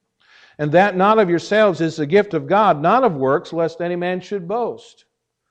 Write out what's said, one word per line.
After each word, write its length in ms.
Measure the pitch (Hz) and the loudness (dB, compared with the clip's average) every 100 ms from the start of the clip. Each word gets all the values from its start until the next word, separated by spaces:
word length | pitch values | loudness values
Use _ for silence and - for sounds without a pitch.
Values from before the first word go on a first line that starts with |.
| _ _ _ _ _ - | _ _ _ _ _ -8
And 140 | 151 | 0
that 240 | 165 202 185 | 2 2 2
not 220 | 196 220 | 2 4
of 100 | 185 | 2
yourselves 540 | 170 - 208 214 151 | 0 0 2 2 2
is 140 | 165 160 | -4 -4
the 100 | 143 | 0
gift 260 | 196 202 | 2 2
of 140 | 160 139 | -4 -2
God, 340 | 190 208 151 | 2 2 2
not 240 | 165 233 | 2 2
of 100 | 247 | 2
works, 380 | 147 131 151 170 | 0 0 0 -2
lest 300 | 165 165 165 | -4 -4 -4
any 140 | 175 175 | -6 -4
man 240 | 175 185 | -4 -6
should 280 | 180 202 170 | -8 -10 -6
boast." 560 | 226 220 113 - _ _ _ _ _ _ | -6 -6 -8 -16 _ _ _ _ _ _